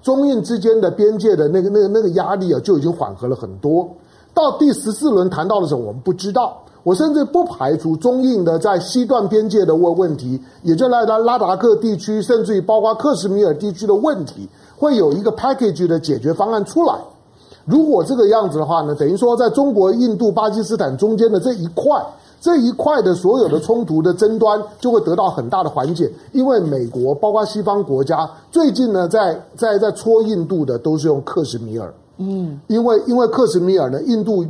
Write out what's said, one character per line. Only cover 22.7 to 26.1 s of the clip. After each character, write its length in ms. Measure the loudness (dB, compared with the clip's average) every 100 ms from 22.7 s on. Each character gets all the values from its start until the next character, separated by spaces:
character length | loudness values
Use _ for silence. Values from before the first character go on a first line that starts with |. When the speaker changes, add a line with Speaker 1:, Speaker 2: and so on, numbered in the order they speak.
Speaker 1:
块 280 | 0 0 2
的 140 | 2
所 240 | 2 2 2
有 100 | 2
的 100 | 0
冲 240 | 0 -2 0
突 160 | 0
的 100 | 0
争 260 | 2 0 2
端 240 | 2 0 -4 -6
就 120 | 0
会 100 | 0
得 160 | 2 0
到 140 | 0
很 180 | -2 -4
大 160 | -2
的 60 | -2
缓 240 | -2 -4
解， 180 | -2 -4